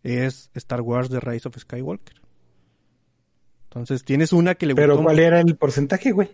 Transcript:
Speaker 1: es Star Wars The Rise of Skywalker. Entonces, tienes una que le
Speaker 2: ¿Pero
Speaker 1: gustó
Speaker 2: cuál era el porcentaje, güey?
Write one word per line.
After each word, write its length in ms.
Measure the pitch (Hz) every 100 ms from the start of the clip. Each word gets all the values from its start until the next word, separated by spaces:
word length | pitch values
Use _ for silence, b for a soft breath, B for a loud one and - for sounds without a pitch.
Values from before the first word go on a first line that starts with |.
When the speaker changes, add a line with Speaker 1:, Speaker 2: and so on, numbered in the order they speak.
Speaker 1:
es 480 | - 123 131 - -
Star 260 | - - 123
Wars 280 | 117 120 127
The 100 | 127
Rise 280 | 123 117 127
of 100 | 123
Skywalker. 580 | - 120 139 196 - _ _ _ _ _ _ _ _ _ _ _ _ _ _ _
Entonces, 400 | - 123 117 131
tienes 280 | - 135 160
una 220 | 175 170
que 120 | 180 160
le 80 |
Speaker 2:
¿Pero 200 | 131 147
Speaker 1:
gustó 100 | 147
Speaker 2:
cuál 140 | 160 156
era 220 | 165 170
el 160 | 170 156
porcentaje, 560 | 139 143 143 185 269
güey? 180 | 196 196